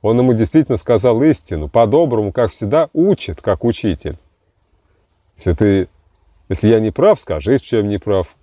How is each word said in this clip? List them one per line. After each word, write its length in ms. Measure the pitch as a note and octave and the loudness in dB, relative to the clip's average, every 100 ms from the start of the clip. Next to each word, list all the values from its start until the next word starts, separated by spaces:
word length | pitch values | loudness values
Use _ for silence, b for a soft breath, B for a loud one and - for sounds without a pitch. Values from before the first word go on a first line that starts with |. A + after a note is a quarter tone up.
Он 180 | G#2 A#2+ | 0 2
ему 140 | B2+ | 2
действительно 440 | A2+ A2 D#3 D3 A2+ | 2 2 2 0 -4
сказал 440 | - A2+ B2 A2+ | 0 2 2 2
истину, 460 | D3+ D3 - D#2+ D2+ | 2 0 -4 -8 -2
по-доброму, 640 | A#2 A2+ C#3 D#3+ A#2 G#2 | 0 2 2 2 0 -2
как 180 | A2 A2 | -2 -4
всегда, 380 | - G#2 D3 D3+ | -4 -2 -2 0
учит, 480 | D#3 F#3 F#3+ - D#2+ | 0 0 0 -4 -8
как 240 | - F#2 | -4 -2
учитель. 540 | A#2 A2+ G#2+ D#2+ - D2+ _ _ _ _ _ _ _ _ _ _ _ _ | -2 -2 -4 -6 -8 -12 _ _ _ _ _ _ _ _ _ _ _ _
Если 160 | - | -4
ты, 340 | E2 G#2 G2 F2+ _ _ _ _ _ _ | 0 2 2 -2 _ _ _ _ _ _
если 180 | F#2+ G#2+ | -2 2
я 120 | A2+ | 2
не 120 | A2 | 0
прав, 260 | - F#3 G#3 | 0 0 0
скажи, 400 | - D#2+ D#2 C3 | -4 -8 -2 -2
в 20 | |
чем 260 | - A2+ G2+ | 0 -2 -2
не 100 | G2+ | -4
прав. 380 | - F#2+ E2+ _ | -2 -2 -4 _